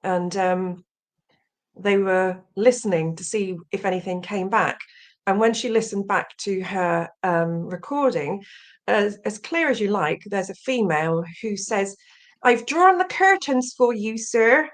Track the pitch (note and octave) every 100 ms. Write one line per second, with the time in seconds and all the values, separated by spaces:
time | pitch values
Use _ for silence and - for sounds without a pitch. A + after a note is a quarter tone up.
0 | F3+ F3+ F3+ F#3+ F#3 F#3 F#3 F3 _ _
1 | _ _ _ _ _ _ _ - G3 G3
2 | F#3+ F#3 F#3 F#3 - - A3+ B3 A3 F3
3 | D#3+ E3 F3+ A3 F#3+ F3+ E3+ G3 F#3+ F#3
4 | F#3 F3+ F3+ G#3 F#3 G#3+ D#3 - - -
5 | - _ - G3 A3+ A3+ B3+ A3+ A3 G3+
6 | G3 F#3+ - - - F#3+ F3+ F#3+ F3+ E3+
7 | E3+ _ F#3 E3+ E3 E3+ E3+ F3 - C#4+
8 | C#4 E3 C#3+ G3+ G3 - - _ - G#3+
9 | G#3 G#3 G#3+ G#3 - E4 D#4+ A#3 G3+ G#3
10 | D3+ E3 - G3 F#3 G3 - B3+ G3+ D#3
11 | D#3+ E3 E3+ E3+ A3+ G3+ - G#3+ G3 -
12 | _ - _ _ B3 A#3+ A3+ D#4 F#4 F4+
13 | F4+ - F#4+ F#4+ - B3+ B3+ - B3 A3+
14 | G#3+ A3 A3 A#3 A3+ C4+ D#4